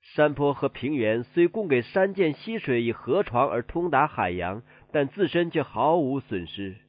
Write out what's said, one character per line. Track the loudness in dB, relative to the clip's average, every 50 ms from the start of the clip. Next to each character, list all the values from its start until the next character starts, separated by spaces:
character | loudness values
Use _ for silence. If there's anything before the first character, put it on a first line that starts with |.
山 | _ -10 0 2 2 2 2
坡 | 2 0 0 0
和 | 0 -2 -4
平 | -4 -4 -6 -4 -2
原 | 0 2 2 2 0 -2
虽 | -2 _ 4 4
供 | 4 2 -2 0 2
给 | 2 0 0
山 | 0 0 0 0 0 2
涧 | 0 0 0 0
溪 | -4 -8 -8 -8 -6
水 | -2 0 0 0 0
以 | 0
河 | -2 -4 -2 0 0 0 0
床 | 0 2 2 2 2
而 | 0 -2 -4
通 | -4 -4 -4 -2 2 2
达 | 2 2 2
海 | 0 -2 -2 -2 -2
洋， | -4 -4 -6 -6 -8 -12 _ -20 -20 -20 _
但 | -2 -2 -2
自 | -2 0 -2 -2 0
身 | 0 0 -2 0 -2
却 | -4 -4
毫 | -4 -2 0 2 2 2
无 | 2 2 0 -2 -4
损 | -6 _ -6 -6 -6 -8
失。 | -10 -10 -10 -10 -10 -14 _